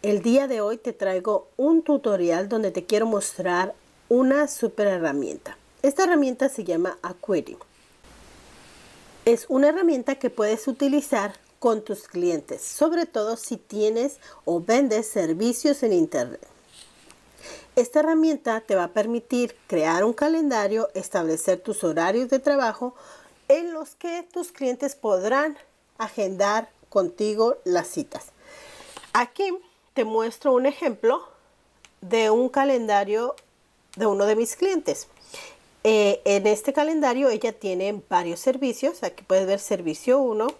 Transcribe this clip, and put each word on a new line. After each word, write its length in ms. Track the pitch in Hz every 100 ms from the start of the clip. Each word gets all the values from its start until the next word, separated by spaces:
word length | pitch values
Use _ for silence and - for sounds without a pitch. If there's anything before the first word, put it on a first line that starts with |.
El 180 | 208 208
día 280 | 233 262 277
de 120 | 233
hoy 160 | 208 226
te 160 | 247
traigo 560 | 220 196 185 196 208 - -
un 240 | 277 330
tutorial 680 | 320 277 240 196 175 165 196
donde 200 | 226 202
te 140 | -
quiero 220 | 165 214 226
mostrar 680 | 208 - - 180 175 190 - _ _ _
una 380 | 240 262 277 294
super 380 | - 233 - 202
herramienta. 720 | 180 160 143 110 76 - - _ _
Esta 240 | 277 277
herramienta 460 | 370 330 269 247 269
se 140 | 269
llama 340 | 180 165 180 -
Acuity. 560 | 180 180 - 175 - - - _ _ _ - - - - - - - - - - - -
Es 220 | 233 233 -
una 220 | 262 285
herramienta 460 | 330 339 269 - -
que 120 | 240
puedes 400 | - 214 220 -
utilizar 640 | 247 277 285 - 240 226 - _ _
con 240 | 240 220
tus 240 | 214 202 -
clientes, 540 | 175 175 160 - 139
sobre 460 | - - 311 339 330
todo 320 | 226 214 226
si 180 | - 233
tienes 600 | _ 208 214 226 277 - - -
o 160 | - 170
vendes 480 | 175 233 277 214 220
servicios 760 | 208 165 165 226 240 302 285
en 120 | 233
internet. 520 | 180 160 147 120 - - _ _ - - _ - - _ - - - - -
Esta 240 | 247 302
herramienta 600 | 311 320 320 285 233 220
te 160 | 220 190
va 80 |
a 80 | 175
permitir 640 | 214 214 233 233 247 240 - -
crear 360 | 175 156 170
un 80 | 214
calendario, 800 | 233 294 320 294 233 202 220 226
establecer 680 | 190 - 185 165 160 - 180
tus 220 | 202 202
horarios 460 | 170 156 170 226 254
de 120 | 269
trabajo 540 | 277 277 240 214 247 - - - - _ -
en 240 | 294 349
los 220 | 320 302
que 300 | - 349 349 339
tus 180 | 349 349
clientes 460 | - 262 247 277 -
podrán 600 | 220 185 202 269 311 294 - _ _ -
agendar 680 | 220 - 190 190 202 220 226 _ _
contigo 680 | 202 175 - 214 214 226 -
las 240 | 185 180 320
citas. 380 | - - - - _ - - - - - - -
Aquí 440 | 226 240 - 392 359 _ _ _
te 100 | -
muestro 480 | 220 220 226 - 285
un 140 | 254 262
ejemplo 560 | 285 320 202 226 302 - _ _ _ _ _ - _
de 300 | 180 226 220
un 180 | 220 254
calendario 880 | 277 277 254 220 202 202 214 247 - _ _ _ _ _
de 120 | - 214
uno 200 | 196 202
de 80 |
mis 220 | 214 233 -
clientes. 500 | 381 349 - 139 - _ - - - - _ _
Eh, 380 | - 214 202 196
en 240 | 208 202 208
este 240 | 208 -
calendario 560 | 269 302 320 277 247 277
ella 280 | 214 226 220
tiene 460 | 202 180 196 208 -
varios 320 | 180 170 170
servicios. 640 | 269 254 269 240 277 339
Aquí 180 | - -
puedes 240 | - 190 190
ver 140 | 196
servicio 580 | - 190 170 151 - 262
uno 300 | 254 214 233